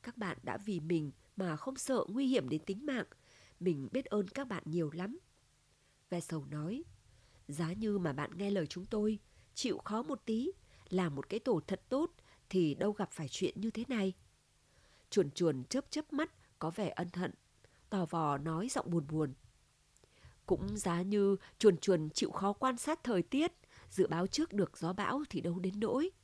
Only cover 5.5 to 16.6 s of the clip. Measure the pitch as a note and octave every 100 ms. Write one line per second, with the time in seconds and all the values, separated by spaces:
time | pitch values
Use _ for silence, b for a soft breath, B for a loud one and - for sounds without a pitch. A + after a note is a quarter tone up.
5.5 | _ _ b b b _ F3 - D#3+ C#3
6.5 | D3+ D#3 B3+ E4+ - b b b b -
7.5 | D3 E3 G3+ A3 G3+ E3 C3+ D3 E3+ G3+
8.5 | G3+ D3+ F3+ G3 G#3+ G#3+ G#3+ b b b
9.5 | - B3 - - G#3+ D4+ C4 - A3 D4
10.5 | - B B B F#3 E3+ C#3 - G#3+ -
11.5 | F3+ - F#3 - C4 E4+ - B B _
12.5 | F#3 D#3+ C#3+ G3+ G#3 F#3+ - C#3+ - F#3
13.5 | - A3 A3 B3 A#3 F#3+ F#3 - _ _
14.5 | _ b b b b b - D3 - E3+
15.5 | C3+ - C4 - D4+ D#4 C#4+ D#4+ - -
16.5 | -